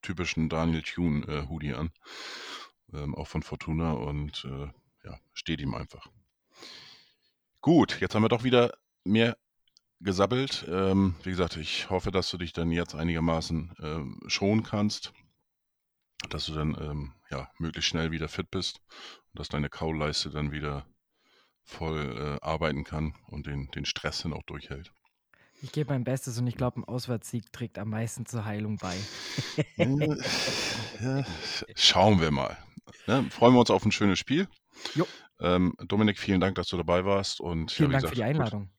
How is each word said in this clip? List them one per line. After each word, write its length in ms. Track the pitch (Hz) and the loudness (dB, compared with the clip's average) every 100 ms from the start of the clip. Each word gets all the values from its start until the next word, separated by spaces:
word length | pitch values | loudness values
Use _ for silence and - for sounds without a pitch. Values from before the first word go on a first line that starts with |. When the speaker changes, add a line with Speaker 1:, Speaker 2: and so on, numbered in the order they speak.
Speaker 1:
typischen 480 | - 87 85 - 80 | -8 -4 -4 0 0
Daniel 320 | 80 82 80 | 2 2 0
Thune, 460 | - - 87 73 - | -2 -2 0 0 -2
äh, 200 | 73 71 | -4 -4
Hoodie 280 | 80 73 62 | -6 -6 -4
an. 160 | 82 _ - - - - - - - _ _ | -6 _ -20 -16 -14 -14 -14 -14 -16 _ _
Ähm, 220 | 73 71 | -8 -6
auch 140 | 71 76 | -6 -4
von 160 | 80 | -4
Fortuna 480 | - - - 80 82 | -4 -8 -4 -2 0
und, 540 | 73 67 73 73 - 64 | 0 -2 -4 -6 -8 -8
äh, 260 | 67 73 - _ _ | -8 -10 -12 _ _
ja, 160 | - - _ | -18 -18 _
steht 280 | - - 78 | -12 -6 -4
ihm 140 | 69 55 | -4 -6
einfach. 320 | - - - _ _ _ _ _ - - - - _ _ _ _ _ _ | -8 -14 -20 _ _ _ _ _ -20 -20 -20 -20 _ _ _ _ _ _
Gut, 380 | - 165 104 - | 6 8 6 2
jetzt 160 | 92 110 | 0 4
haben 80 | |
wir 60 | 110 | 4
doch 140 | 117 | 4
wieder 340 | 127 123 120 - _ _ | 6 6 6 0 _ _
mehr 340 | 90 107 117 117 _ _ _ _ _ _ | 2 4 4 0 _ _ _ _ _ _
gesabbelt. 680 | 92 92 98 123 135 - - | -2 2 4 4 0 -4 -4
Ähm, 460 | 90 95 98 95 82 | 0 4 6 4 2
wie 80 | 92 | -4
gesagt, 260 | 92 90 82 | -2 -2 -2
ich 320 | 78 - - | -6 -6 -2
hoffe, 220 | 92 101 | -2 0
dass 200 | 92 87 | 0 -2
du 60 | 90 | -4
dich 160 | 87 | -6
dann 180 | - 85 | -2 0
jetzt 240 | 85 87 76 | 0 -2 -2
einigermaßen, 800 | 85 82 80 82 80 82 82 - | 0 2 2 0 0 -4 -4 -10
ähm, 380 | 78 80 69 50 - | -8 -6 -8 -12 -6
schonen 360 | - 101 110 | 0 2 2
kannst, 500 | 104 104 107 - - - _ _ _ _ _ _ _ _ _ _ - | 0 0 0 -2 -12 -18 _ _ _ _ _ _ _ _ _ _ -10
dass 160 | 85 80 | -6 -4
du 60 | |
dann, 220 | 78 76 - | -2 -2 -2
ähm, 340 | 76 73 71 - _ | -6 -6 -8 -12 _
ja, 200 | 69 - _ | -10 -10 _
möglichst 300 | 82 - 80 | -8 -2 -2
schnell 220 | 78 80 | 0 -2
wieder 160 | 80 78 | -2 -6
fit 220 | - 87 | -6 -6
bist 300 | 95 87 - _ - - - _ | -4 -6 -8 _ -20 -20 -20 _
und 80 | - | -12
dass 100 | 80 | -6
deine 200 | 73 71 | -4 -4
Kauleiste 600 | - 80 80 76 73 76 | -4 -4 -2 -2 -2 -4
dann 220 | 73 73 | -4 -4
wieder 340 | 73 73 71 67 _ _ _ _ _ _ _ | -4 -6 -6 -10 _ _ _ _ _ _ _
voll, 760 | _ - 82 78 71 60 73 73 | _ -8 -4 -4 -4 -6 -6 -6
äh, 40 | - | -4
arbeiten 380 | 80 78 69 | -2 0 -2
kann 320 | 73 76 78 - - | -4 -4 -4 -6 -12
und 200 | 73 73 | -10 -6
den, 220 | 71 67 | -6 -6
den 140 | - 73 | -6 -6
Stress 360 | - 78 - | -4 -6 -6
dann 120 | 87 | -6
auch 100 | 73 | -8
durchhält. 500 | - 73 - 69 82 _ _ _ _ _ _ _ | -10 -14 -10 -12 -14 _ _ _ _ _ _ _
Speaker 2:
Ich 120 | 135 | -8
gebe 200 | - 139 | -4 -2
mein 120 | 135 | -2
Bestes 340 | 117 131 - 117 | 0 -2 -4 -2
und 100 | 123 | -2
ich 80 | 113 | 0
glaub, 220 | 123 - | -2 -2
ein 60 | |
Auswärtssieg 680 | - 123 123 117 - 120 - | -6 -6 -4 -6 -4 -8 -8
trägt 280 | - 117 - | -10 -8 -6
am 100 | 104 | -4
meisten 360 | 107 113 - 113 | -4 -4 -6 -6
zur 200 | 117 107 | -6 -4
Heilung 320 | 104 107 104 | -4 -4 -4
bei. 320 | 92 90 104 - - - - - | -4 -6 -6 -10 -8 -6 -6 -4
<laughs> 100 | - - | -4 0
Speaker 1:
Äh, 400 | 123 139 151 143 - - - - 104 - 107 - | 2 2 2 0 -2 -2 -2 -2 -4 -4 -8 -6
ja, 240 | 120 135 131 80 - - - - | -2 -2 -2 -6 -6 -8 -8 2
schauen 440 | - 90 101 98 | 4 8 8 8
wir 100 | 80 | 6
mal. 260 | 69 58 - - - - - - | 2 0 -6 -16 -20 -20 -12 0
Ne, 200 | 127 - | 0 0
freuen 220 | - 117 | 8 10
wir 60 | 123 | 10
uns 120 | 113 | 10
auf 140 | 98 107 | 6 4
ein 60 | |
schönes 280 | - 104 90 | 4 4 4
Spiel. 280 | - 139 196 - _ - - | 2 0 0 -6 _ -14 -6
Speaker 2:
Jo. 140 | 147 180 - - _ | -2 -2 -4 -20 _
Speaker 1:
Ähm, 340 | 85 90 90 - | 4 6 4 2
Dominik, 380 | 90 104 107 101 | -2 4 4 4
vielen 240 | - 95 | 2 4
Dank, 140 | 95 92 | 4 0
dass 120 | 87 | -2
du 100 | 90 | -2
dabei 280 | 82 87 92 | 2 2 4
warst 340 | 98 101 - | 2 0 -6
und, 380 | 76 82 80 - | -4 -2 -4 2
ja, 0 | |
Speaker 2:
Vielen 120 | 147 | 2
Speaker 1:
wie 40 | |
Speaker 2:
Dank 140 | 135 123 | 4 0
für 80 | 123 | -2
Speaker 1:
gesagt, 0 | |
Speaker 2:
die 80 | 120 | 0
Speaker 1:
gut, 180 | 151 117 | 0 -2
Speaker 2:
Einladung. 200 | 104 98 | -4 -10